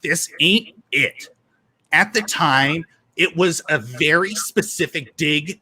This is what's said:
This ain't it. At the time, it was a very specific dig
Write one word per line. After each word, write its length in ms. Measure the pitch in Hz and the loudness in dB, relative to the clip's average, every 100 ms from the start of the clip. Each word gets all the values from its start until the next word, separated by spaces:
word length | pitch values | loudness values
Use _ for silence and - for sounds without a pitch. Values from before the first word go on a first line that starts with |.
This 300 | 165 165 - - | 0 -2 -2 0
ain't 420 | 156 208 220 - - | 4 4 0 -18 -6
it. 360 | 135 135 - - _ _ _ _ _ _ | -2 -2 -4 -20 _ _ _ _ _ _
At 200 | 156 202 | 0 2
the 100 | 220 | 0
time, 640 | 214 - 165 135 139 156 160 _ _ - | -4 -2 2 2 2 0 -6 _ _ -2
it 200 | 170 165 | -2 2
was 260 | 185 165 - | 0 0 -2
a 100 | 151 | -4
very 560 | 110 123 151 160 190 | -4 -2 2 2 0
specific 840 | 208 - - 214 - 160 170 135 _ | -4 -6 -4 -4 -4 -6 -6 -12 _
dig 440 | 156 151 151 196 | -2 -2 -2 -12